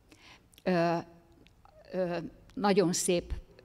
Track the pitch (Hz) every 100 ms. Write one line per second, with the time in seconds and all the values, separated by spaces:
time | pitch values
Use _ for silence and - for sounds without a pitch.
0 | _ - - - _ - - 175 170 170
1 | - - - - - - - - - 185
2 | 180 170 - - - - 202 196 170 180
3 | - 175 - - - -